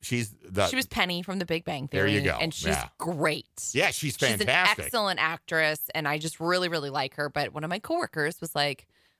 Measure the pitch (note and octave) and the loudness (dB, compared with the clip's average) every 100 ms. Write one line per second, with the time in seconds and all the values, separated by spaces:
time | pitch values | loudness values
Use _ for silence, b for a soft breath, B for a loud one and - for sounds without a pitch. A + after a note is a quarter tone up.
0 | - B2 G#2+ - - F#2+ F#2+ C4 - A#3 | -4 -2 -2 -8 -6 2 2 2 0 0
1 | F3+ F3 F3+ F#3+ F3 E3 E3+ D3 C#3 F#2+ | 0 -2 -4 -4 -2 -2 -2 -6 -2 0
2 | G2+ G#2 F2+ B1 E3 - D#2+ D2 A#1 - | 2 4 2 2 -2 -2 0 0 -2 -6
3 | E3 E3 D3+ D3 - - - B2+ G3 - | -4 0 0 0 -6 -10 -4 2 2 2
4 | D3+ - C3+ G#2+ - E3 F#3 G#3+ - A#3 | -2 2 2 2 4 4 4 2 0 0
5 | G3+ F3 D#3+ E3+ - E3 D#3 D#3 - D#3+ | 0 0 0 -2 -2 2 2 0 -4 -4
6 | D3 D3+ D#3+ - E3 F3+ F3+ E3 C#3+ C#3 | -2 -2 -4 -4 0 2 2 -2 -2 -2
7 | C3+ - D3 D3 B2+ D3+ D#3 F#3+ - E4 | -4 -2 -4 -2 -4 -4 -4 -4 -2 -2
8 | E4 D#3+ D3 - E3 D#3 C#3+ C3+ - _ | -2 0 -2 -2 -6 0 0 -2 -10 _
9 | _ _ | _ _